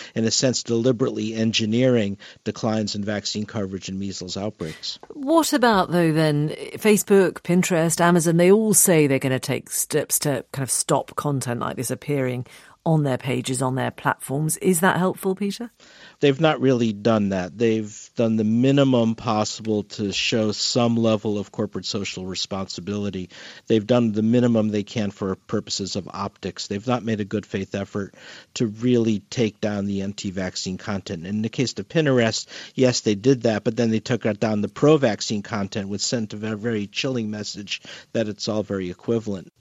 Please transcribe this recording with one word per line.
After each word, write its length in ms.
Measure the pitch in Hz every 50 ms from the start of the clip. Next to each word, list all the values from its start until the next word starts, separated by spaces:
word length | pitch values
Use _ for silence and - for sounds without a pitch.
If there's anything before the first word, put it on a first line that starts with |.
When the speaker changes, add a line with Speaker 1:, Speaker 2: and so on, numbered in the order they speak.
| - - -
Speaker 1:
in 100 | 120 113
a 60 | 110
sense, 320 | - - - 131 117 - -
deliberately 720 | - 120 117 117 131 127 104 131 123 107 107 107 110 110
engineering 840 | 110 113 113 104 - 113 107 110 120 127 131 123 117 104 101 98 - - - - - _
declines 500 | 110 104 - - 117 107 110 107 101 -
in 120 | 104 101
vaccine 400 | 101 107 101 98 - - 104 107
coverage 420 | - - 113 101 95 95 95 - -
and 100 | 95 95
measles 380 | 98 98 92 - 92 90 87
outbreaks. 640 | 95 98 110 - - 87 80 80 - - - - - - - -
Speaker 2:
What 400 | 294 277 262 320 330 302 - 294
about, 380 | 285 226 240 220 190 175 -
though, 200 | 151 175 170 165
then, 380 | 156 160 160 156 147 147 147 156 - - 143 - -
Facebook, 640 | - - 220 214 202 - - 208 196 190 165 - - -
Pinterest, 580 | - 175 180 180 - 185 160 160 170 160 -
Amazon, 340 | 170 175 175 175 151 170 165
they 160 | 165 175 180
all 220 | 196 220 220 214 196
say 340 | - - 202 180 156 151 139
they're 100 | 135 131
gonna 220 | - 135 131 127
take 300 | - - 127 - - -
steps 500 | - - - - - 151 - - - -
to 240 | - 151 139 120 - -
kind 120 | - - 135
of 80 | 117
stop 440 | - - - - 156 135 - - -
content 460 | - - 147 143 135 - 131 120 120
like 160 | - - - -
this 120 | 127 -
appearing 580 | 127 - - - 147 143 131 127 123 123 127 - - - - - - _ _
on 180 | 165 160 160 147
their 140 | 139 127 123
pages, 440 | - 131 123 123 - - 131 127
on 140 | 131 127 131
their 160 | 127 123 120
platforms. 640 | - - - 143 - - - - 131 143 156 156 - -
Is 220 | - 180 185 160
that 160 | 175 190 -
helpful, 400 | - 180 185 - - - 196 190
Peter? 360 | - 208 202 196 - 233 240 - _ - - - - - - - _
Speaker 1:
They've 180 | - 143 139 131
not 220 | 160 156 156 127
really 320 | 123 131 131 120 120 113 104
done 360 | 101 104 117 113 107 104 98
that. 280 | 98 92 90 90 71 98
They've 520 | 120 113 110 110 107 104 104 - - - _
done 220 | - 117 113 110 110
the 80 | 110
minimum 680 | 107 110 117 123 135 139 143 139 135 127 120 113 113 113
possible 680 | - - 123 110 107 107 - - - 107 110 107 104 98
to 300 | - - - 110 98 92
show 400 | - - - - 117 110 107 101
some 420 | - - - - 131 120 120 117
level 420 | 117 113 113 110 107 - 113 104 104
of 140 | 98 -
corporate 340 | - - 110 101 - 98 92
social 400 | - - 107 98 - - 92 92
responsibility. 1040 | 92 92 - - - 101 95 98 95 - - 87 90 101 104 101 101 92 95 90 87 - - - - - - - _
They've 180 | 113 110 101
done 280 | 107 123 123 120 113 101
the 100 | 107 110
minimum 460 | 113 117 123 120 120 117 110 107 107
they 140 | 104 104 101
can 280 | - - 120 104 101
for 240 | - - 107 95 95
purposes 640 | - _ - - 104 101 - - - 98 92 - 101
of 100 | 85 -
optics. 600 | - 98 98 98 - _ - 95 - - - -
They've 200 | 101 101 110 127
not 160 | 123 123 98
made 160 | 113 110 104
a 60 | 104
good 200 | 95 - 104 95
faith 300 | - - 101 95 - -
effort 400 | 101 98 - - 104 98 - - - - - - - - _ _
to 140 | - 127 110
really 520 | 104 110 117 123 123 120 113 113 110 101
take 400 | - _ - 131 117 107 - _
down 260 | - 107 104 104 98
the 160 | 101 101 98
anti-vaccine 760 | 95 101 101 - - 104 90 98 95 92 - - - 95 92 90
content. 500 | - - 104 95 - - 98 82 80 90
In 140 | 104 107
the 80 | 107 113
case 240 | - - 131 117 - -
of 120 | 98 -
Pinterest, 580 | - 165 156 143 131 123 117 113 107 - - - - - - - -
yes, 280 | - 127 123 120 -
they 140 | - 113 107
did 260 | 98 98 131 139 123
that, 240 | 113 117 110 104 -
but 100 | 123 113
then 160 | 117 120 113
they 80 | 110 110
took 240 | - - 127 110 - 113 104 104
down 220 | - 110 107 104
the 80 | 104 101
pro-vaccine 720 | - - - 143 160 151 135 120 104 98 - - 120 104 101
content, 460 | - 120 104 101 98 - 110 98 98
which 120 | 101 98
sent 320 | - - - 120 110 101 -
a 40 | 104
ve-, 160 | 107 110 110
very 340 | 104 101 120 113 107 101 95
chilling 420 | - - - 139 131 123 110 107
message 520 | 104 104 104 - - - 104 95 - - - - - - - _ _
that 160 | 117 113 107
it's 180 | 101 - - -
all 160 | 104 107 101
very 260 | - 101 95 92 90
equivalent. 600 | 90 - - - 117 117 110 110 98 95 - - _ _